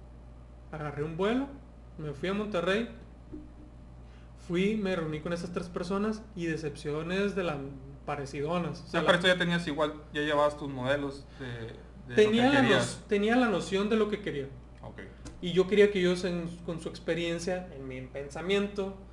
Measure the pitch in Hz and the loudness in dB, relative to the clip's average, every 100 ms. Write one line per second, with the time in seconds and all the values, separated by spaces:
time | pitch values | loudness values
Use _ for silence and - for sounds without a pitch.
0 | - - - - - - - 156 151 139 | -18 -18 -18 -20 -20 -20 -12 -8 -6 -4
1 | 156 165 202 254 277 - - - - - | -4 0 2 2 -2 -8 -18 -20 -16 -10
2 | 151 139 170 202 208 175 170 202 233 - | -8 -4 -2 -2 -2 0 2 2 0 -8
3 | - - - - - - - - - - | -18 -20 -14 -14 -14 -18 -18 -18 -18 -18
4 | - - - - - 175 196 220 190 180 | -18 -18 -20 -14 -2 2 2 2 0 0
5 | 160 156 170 170 175 196 - 185 175 196 | -2 -4 -4 -4 -4 -6 -6 -6 -2 0
6 | 214 214 - 185 165 151 156 - 151 151 | 0 -2 -6 -4 -2 -2 -4 -6 -6 -4
7 | 165 185 202 190 175 143 135 135 - - | -2 0 0 0 -2 -4 -6 -12 -14 -12
8 | - 143 135 147 147 175 160 - - 170 | -6 -6 -6 -4 -2 0 -2 -6 -4 2
9 | 156 175 185 175 175 175 160 147 151 - | 6 6 6 4 4 2 0 0 0 -2
10 | - 151 151 147 147 147 143 131 127 143 | -6 -2 2 4 4 2 -6 -2 0 0
11 | 139 - - - 131 117 110 - - - | 0 -6 -14 -12 -10 -8 -10 -12 -16 -16
12 | - 120 214 226 254 277 240 180 - - | 0 6 6 8 6 6 6 6 2 -4
13 | - 202 208 247 240 175 175 190 208 220 | -2 2 4 4 4 2 0 0 2 2
14 | 214 214 165 151 135 - - - 110 - | 2 0 -4 -6 -6 -10 -18 -16 -16 -14
15 | - - - - 180 175 180 202 202 196 | -16 -16 -16 -8 0 4 6 8 8 6
16 | 180 180 185 175 170 175 - 160 165 - | 2 2 0 -2 -4 -8 -8 -6 -8 -6
17 | - 165 170 170 170 185 180 143 131 131 | -2 0 0 -2 -2 -4 -6 -12 -10 -10
18 | 131 139 143 160 175 202 202 202 196 196 | -10 -10 -10 -6 0 2 0 -2 -6 -6
19 | - | -14